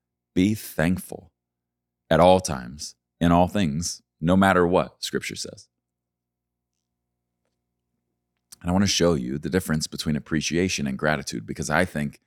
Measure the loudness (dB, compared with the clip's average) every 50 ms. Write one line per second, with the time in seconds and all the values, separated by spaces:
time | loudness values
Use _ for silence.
0 | _ _ _ _ _ _ _ 2 2 2 2 -2 -6 -10 -4 -2 0 0 0 -2
1 | -6 -12 -16 -18 -18 _ _ _ _ _ _ _ _ _ _ _ _ _ _ _
2 | _ _ 4 6 8 8 8 6 4 -2 -8 -8 -10 -12 -14 -14 -16 -16 -16 _
3 | _ _ _ _ 2 4 4 4 4 2 2 -2 -2 -2 -2 -4 -6 -6 -8 -10
4 | _ _ _ _ 0 2 4 4 6 4 4 4 4 4 2 0 0 -2 -8 _
5 | -12 -8 -8 -6 -6 -6 -10 -10 -12 -14 -14 -18 -20 _ _ _ _ _ _ _
6 | _ _ _ _ _ _ _ _ _ _ _ _ _ _ _ _ _ _ _ _
7 | _ _ _ _ _ _ _ _ _ _ _ _ _ _ _ _ _ _ _ _
8 | _ _ _ _ _ _ _ _ _ _ -20 _ -4 -2 0 0 2 0 2 2
9 | 2 2 2 0 -2 -6 -8 -6 -6 -2 -2 -2 -2 -2 -4 -4 -4 -6 -10 -8
10 | -6 -4 -4 -4 -4 -4 -4 -4 -2 -2 -2 0 0 0 -2 -4 -6 -6 -6 -2
11 | -2 -2 -2 -2 -4 -8 -10 -10 -10 -10 -10 -10 -6 -2 0 0 0 0 -2 -6
12 | -6 -6 -8 _ _